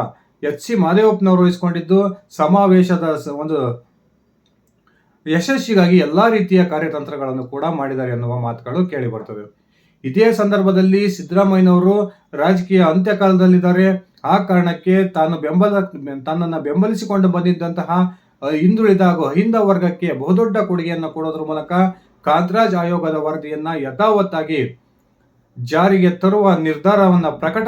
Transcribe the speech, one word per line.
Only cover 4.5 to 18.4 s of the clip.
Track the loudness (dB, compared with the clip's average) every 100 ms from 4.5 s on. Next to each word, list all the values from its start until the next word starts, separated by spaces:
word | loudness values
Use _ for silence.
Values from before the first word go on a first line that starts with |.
| _ _ _ _ _ _ _ -2
ಯಶಸ್ಸಿಗಾಗಿ | -2 0 -4 0 2 4 4
ಎಲ್ಲಾ | 4 2 2
ರೀತಿಯ | 2 2 2 2
ಕಾರ್ಯತಂತ್ರಗಳನ್ನು | -2 -4 -6 -10 -8 -6 -8
ಕೂಡ | -8 -6 -6
ಮಾಡಿದ್ದಾರೆ | -4 -6 -6 -6
ಅನ್ನುವ | -6 -6 -6
ಮಾತುಗಳು | -6 -8 -8 -4 -4
ಕೇಳಿ | -4 -6
ಬರ್ತವೆ. | -8 -12 -16 -16 _ _ _ _ _
ಇದೇ | -6 2 2
ಸಂದರ್ಭದಲ್ಲಿ | 2 0 2 2 2 2 2 0
ಸಿದ್ದರಾಮಯ್ಯನವರು | -4 -2 0 2 4 6 6 4 2 -2 _ _
ರಾಜಕೀಯ | -2 0 0 2 2
ಅಂತ್ಯಕಾಲದಲ್ಲಿದ್ದಾರೆ. | 4 2 0 0 2 4 4 4 4 2 2 0 _ _ 0
ಆ | 0
ಕಾರಣಕ್ಕೆ | 2 0 0 -2 0 2 2
ತಾನು | 0 -2 -2
ಬೆಂಬಲ, | -2 2 2 0 -4 -10 -12 -10 -6
ತನ್ನನ್ನ | -4 -4 -4
ಬೆಂಬಲಿಸಿಕೊಂಡು | -4 -2 -2 -2 -4 0 0
ಬಂದಿದ್ದಂತಹ, | 0 -2 -2 -4 -6 -4 -2 -2 -4 _ _